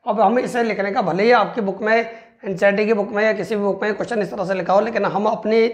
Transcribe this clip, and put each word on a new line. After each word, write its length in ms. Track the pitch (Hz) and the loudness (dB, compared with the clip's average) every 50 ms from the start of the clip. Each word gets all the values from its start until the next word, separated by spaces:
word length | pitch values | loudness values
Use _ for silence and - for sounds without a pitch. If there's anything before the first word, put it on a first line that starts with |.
| _ | _
अब 140 | 247 214 214 | -4 0 2
हम 180 | 208 196 233 254 | 2 4 4 2
इसे 240 | 254 190 - 240 | 0 -2 -2 -2
लिखने 280 | 233 220 202 190 196 202 | -2 -2 -2 -2 -4 -2
का, 100 | 196 262 | -2 -2
भले 200 | 208 170 156 185 | -2 0 0 2
ही 80 | 208 233 | 4 4
आपकी 280 | 240 226 202 175 170 247 | 4 4 4 0 -2 -4
book 220 | 202 190 185 190 | -4 -4 -4 -4
में, 120 | 208 214 226 | 0 2 2
एनसीईआरटी 920 | 233 226 - - - - - _ _ - 196 190 170 208 202 196 208 214 | 2 0 -2 -10 -18 -20 -20 _ _ -8 -8 -2 2 2 2 4 2 2
की 60 | 208 226 | 2 2
book 160 | 202 196 220 | 0 0 -2
में 120 | 220 208 214 | -2 0 0
या 80 | 220 | 0
किसी 240 | 214 196 214 202 226 | 0 0 -2 -4 -2
भी 60 | 208 | -2
book 200 | 202 202 185 196 | 0 -2 -2 -2
में 120 | 208 214 208 | -2 -4 -2
question 280 | 196 196 - 240 214 | -4 -4 -4 -2 -4
इस 80 | 202 170 | -4 -4
तरह 140 | - 220 185 | -4 -6 -4
से 100 | 175 196 | -4 -4
लिखा 180 | 185 170 165 | -4 0 2
हो, 80 | 180 202 | 2 2
लेकिन 240 | 220 233 226 208 202 | 2 2 -2 -2 -2
हम 200 | 175 156 190 208 | 0 -2 0 0
अपने 400 | 214 233 220 - 214 220 226 226 233 | 0 -2 -2 -2 2 2 4 2 2